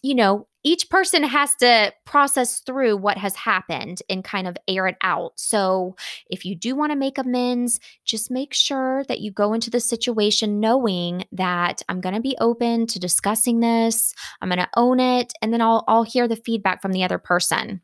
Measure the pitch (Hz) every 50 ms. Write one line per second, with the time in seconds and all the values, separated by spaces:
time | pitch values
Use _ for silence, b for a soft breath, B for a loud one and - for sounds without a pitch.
0 | - 269 277 247 214 196 196 208 - _ _ _ - 285 339 349 - _ - 381
1 | 370 359 - 330 311 269 247 294 285 285 - - 247 240 240 220 208 - - _
2 | _ - - 285 285 277 - 269 247 233 - - - - 254 269 262 226 208 196
3 | 190 208 - 196 196 196 - - - 233 202 185 - - 165 127 - - 180 -
4 | - - 190 185 190 - - 196 185 180 175 - _ - 190 190 185 190 185 _
5 | - 185 165 165 175 - _ - - - - 208 196 185 190 190 180 185 185 B
6 | B B B B B _ 185 - - 180 180 165 - 233 262 285 302 302 302 277
7 | 269 269 269 277 254 254 247 247 247 247 247 247 240 240 - B B B B B
8 | _ - 226 220 - - 254 254 277 277 - - - - 277 269 262 262 262 269
9 | 277 269 240 - - 208 196 - 208 208 220 226 226 226 247 247 240 - 240 226
10 | - 247 226 220 208 214 208 - 226 208 208 208 214 220 240 269 247 214 185 175
11 | 175 175 175 180 190 _ - 180 185 180 180 175 175 175 - - - - 180 185
12 | 180 185 190 220 233 269 269 - 226 233 233 233 240 233 233 233 226 233 - 185
13 | 175 175 - - - 196 220 226 - 247 233 233 233 233 233 226 226 226 226 -
14 | - - - B B B B B - 185 180 180 180 - - 226 240 247 254 254
15 | 254 254 247 247 240 - - - - 214 233 233 233 226 226 226 - - 220 233
16 | 226 226 - 254 240 226 226 220 _ - 226 214 - 190 185 - - 190 190 185
17 | 185 180 180 180 _ - 180 180 - - - - - - 190 180